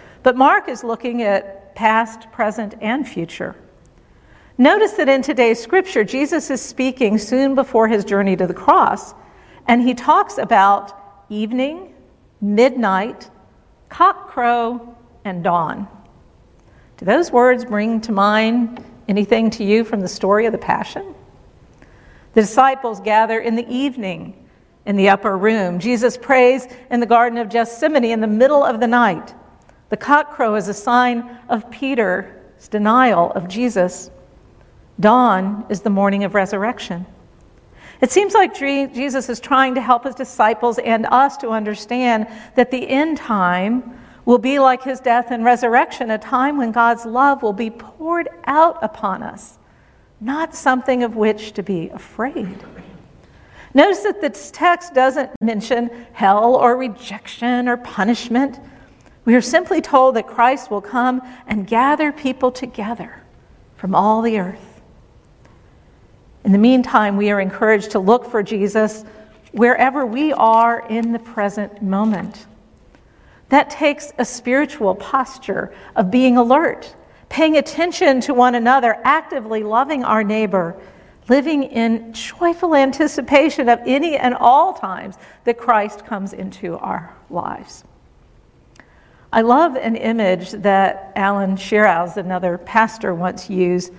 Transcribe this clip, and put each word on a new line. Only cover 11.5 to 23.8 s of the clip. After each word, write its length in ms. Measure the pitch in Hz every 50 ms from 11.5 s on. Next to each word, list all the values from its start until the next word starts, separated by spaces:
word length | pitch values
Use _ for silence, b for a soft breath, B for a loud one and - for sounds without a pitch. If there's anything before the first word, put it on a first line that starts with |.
| 247 254 262 285 320 359 381 - - - - _ _ _ _ _ _ _
midnight, 920 | 202 202 208 220 247 269 254 254 226 190 190 185 208 254 - - - - _ _ _ _ _ _ _ _ _ _ _ _
cockcrow, 1080 | - - 349 392 381 - - - - 269 240 240 240 240 233 233 240 233 - - - - _ _ _ _ -
and 180 | 202 180 175 165
dawn. 440 | 185 175 170 160 - - - 202 - - - - - _ _ _ _ _ _ _ _ _ b b b b b b b b
Do 80 | - 180
those 260 | 185 233 330 349 -
words 340 | - 240 247 254 254 226 233
bring 340 | 220 208 208 214 226 226 220
to 100 | 220 233
mind 720 | 202 196 202 208 214 220 220 226 233 247 233 226 B B B B B B -
anything 420 | - 190 208 202 202 226 226 226 214
to 140 | - - 208
you 200 | 196 214 226 233
from 180 | 226 240 202
the 60 | 180
story 380 | 175 - - 190 190 202 214 233
of 60 | 220
the 80 | 226 233
Passion? 560 | - - - - - - - - 403 381 294 - - - - - _ - _ _ - _ b b b b b b b b b b b b b
The 60 | 226
disciples 580 | 208 196 - 269 269 269 262 269 254 233 214 190
gather 400 | 190 214 214 220 226 233 226 226
in 160 | - 233 226
the 120 | 233 233
evening 800 | - 247 254